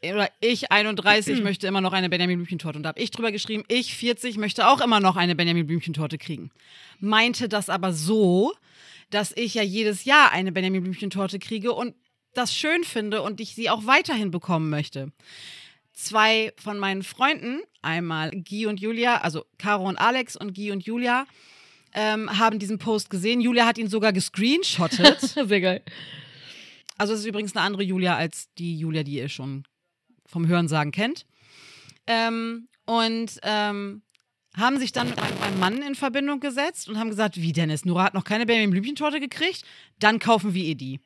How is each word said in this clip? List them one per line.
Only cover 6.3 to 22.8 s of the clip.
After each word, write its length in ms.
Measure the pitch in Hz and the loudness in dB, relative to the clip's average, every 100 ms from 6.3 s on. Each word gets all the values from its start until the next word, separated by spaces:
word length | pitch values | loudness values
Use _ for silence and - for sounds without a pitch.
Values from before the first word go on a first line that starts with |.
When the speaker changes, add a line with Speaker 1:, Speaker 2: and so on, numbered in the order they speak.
| 156 82 _ _ - - - | -10 -12 _ _ -20 -20 -8
Speaker 1:
Meinte 500 | 196 214 233 240 233 | 2 4 4 2 -2
das 180 | 208 185 | -2 -2
aber 260 | 185 185 | -2 0
so, 600 | 170 156 214 196 180 233 427 _ - - - _ | 0 2 4 6 6 4 0 _ -20 -20 -20 _
dass 220 | 208 208 - | -4 -2 -2
ich 200 | 233 226 | -4 0
ja 80 | |
jedes 420 | 202 196 214 202 254 | -2 0 0 0 4
Jahr 260 | 294 285 | 8 8
eine 180 | 165 190 | 6 0
Benjamin 320 | 175 185 190 | 0 0 0
Blümchen-Torte 560 | 180 180 202 185 190 196 | -2 -4 -6 -4 -4 -6
kriege 340 | - 220 208 | -8 -4 -2
und 220 | 240 240 - _ _ _ - | -2 -4 -8 _ _ _ -4
das 180 | 240 | -2
schön 300 | - 302 339 | -2 0 0
finde 400 | 339 - 214 202 | 0 -4 -2 -2
und 180 | 185 208 | -2 -6
ich 140 | 226 - | -10 -6
sie 160 | 233 | -2
auch 160 | 233 214 | -2 4
weiterhin 420 | 277 - 262 208 | 2 4 0 0
bekommen 400 | 170 - 175 156 | -4 -2 0 0
möchte. 420 | 151 147 139 135 - - - - - - _ _ | -2 -4 -6 -10 -12 -20 -20 -20 -20 -20 _ _
Zwei 600 | - - 214 214 220 220 - | -12 -2 2 4 4 0 -6
von 200 | - 202 | -8 -4
meinen 240 | 196 196 | -2 -2
Freunden, 600 | 190 - 262 302 226 269 440 _ | -6 -2 0 0 -4 -8 -10 _
einmal 480 | 147 165 175 160 156 | -6 -4 -2 -4 -4
Guy 380 | 196 165 208 220 | -6 -10 -4 -4
und 120 | 208 | -2
Julia, 420 | 208 226 240 240 | -4 0 2 2
also 240 | - 156 - _ | 0 -4 -12 _
Caro 300 | 208 208 190 | -2 0 0
und 80 | 185 | 2
Alex 380 | 214 254 247 - | 2 2 -2 -8
und 180 | 208 | -10
Guy 160 | 185 208 | -8 -6
und 160 | 196 180 | -6 -4
Julia, 400 | 233 247 247 269 - - - - _ _ - | -4 0 0 -2 -12 -20 -20 -20 _ _ -4
ähm, 420 | 214 214 220 202 | -2 -2 -2 2
haben 220 | 226 220 | 2 2
diesen 180 | 196 | -4
Post 320 | 214 | -4